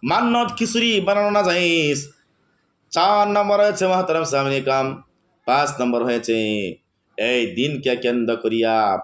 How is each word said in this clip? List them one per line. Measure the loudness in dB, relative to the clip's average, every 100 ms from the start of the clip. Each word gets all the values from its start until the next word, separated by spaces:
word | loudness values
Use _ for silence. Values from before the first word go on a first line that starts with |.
মান্নত | -2 0 2 0 0 -2
খিচুড়ি | -2 0 0 0
বানানো | 2 0 2
নাজায়েজ। | 2 2 2 2 2 0 -2 -6 _ _ _ _ _ _ _ -6
চার | 0 2 4 2
নম্বর | 2 2 2
হয়েছে | 2 2 0
মাহতারাম | 0 0 -2
সামিউল | 0 0 0 -2
আকরাম, | 0 0 -2 -6 _ _ _ _ 0
পাঁচ | 0 0 -2
নম্বর | -2 0
হয়েছে | 0 -2 0 -2 0 -2 -4 -8 _ _ _ -4
এই | -2 0 -2
দিনকে | -2 -4 -2 -2 -2
কেন্দ্র | -2 -2 -2 -2
করিয়া | -2 0 2 2 2 -2